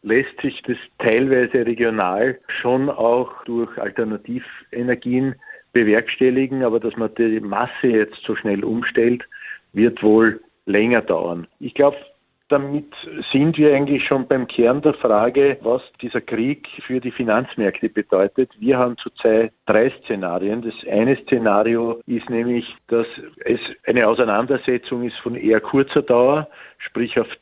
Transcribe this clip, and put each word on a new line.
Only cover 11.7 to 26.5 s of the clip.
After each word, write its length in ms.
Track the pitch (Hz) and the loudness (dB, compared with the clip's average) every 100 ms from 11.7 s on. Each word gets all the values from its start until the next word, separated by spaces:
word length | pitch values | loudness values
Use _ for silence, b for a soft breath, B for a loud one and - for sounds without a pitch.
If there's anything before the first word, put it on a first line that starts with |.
glaub, 220 | - 143 139 - _ _ _ _ | 2 2 2 -18 _ _ _ _
damit 440 | 143 139 143 147 - - 139 - | -2 0 -6 -8 -20 -16 -14 -2
sind 280 | 135 151 160 | 2 2 4
wir 140 | 151 | 4
eigentlich 320 | 139 139 139 | 4 2 -2
schon 220 | - 139 123 | 0 -2 0
beim 220 | 135 120 | -2 -2
Kern 340 | - 117 135 | 2 2 4
der 120 | 151 | 0
Frage, 640 | 147 120 104 117 135 139 131 | 0 2 4 4 4 2 2
was 200 | 110 127 - _ | -2 -2 -4 _
dieser 180 | 123 123 | -8 -8
Krieg 460 | - 113 123 143 - - | -6 -4 -2 -4 -10 -18
für 140 | - 127 | -6 -6
die 140 | 120 | -6
Finanzmärkte 760 | - 120 110 131 - 101 - 113 | -6 0 0 -2 -2 -2 -2 -4
bedeutet. 640 | - - 95 101 - 131 _ | -4 0 2 2 0 -2 _
Wir 180 | 113 131 | 0 2
haben 200 | 123 117 | 0 -2
zurzeit 560 | - - 113 110 113 _ - | -12 -2 2 4 2 _ 0
drei 260 | 107 127 - | 2 2 -2
Szenarien. 580 | - 104 92 87 98 113 | -6 -6 -4 -4 -4 -4
Das 140 | 113 - - | -6 -10 -2
eine 260 | 101 117 127 | 0 2 0
Szenario 840 | - 127 113 101 110 117 117 117 - | 0 0 2 2 2 0 -2 -6 -6
ist 200 | 117 - | -6 -4
nämlich, 380 | 117 120 120 117 - _ | -4 -2 -4 -4 -18 _
dass 180 | 117 113 - - _ | -2 -2 -8 -20 _
es 160 | - 117 - - | -4 -4 -4 -10
eine 240 | - 120 120 | 0 2 4
Auseinandersetzung 960 | 117 113 104 123 131 - 123 - 123 | 4 2 2 0 -2 0 -2 -2 -6
ist 120 | 120 - | -6 -6
von 180 | 120 120 | -8 -2
eher 240 | 107 110 | 2 2
kurzer 420 | - 135 135 151 | 2 0 2 0
Dauer, 460 | 139 120 127 151 151 | 2 4 4 2 -4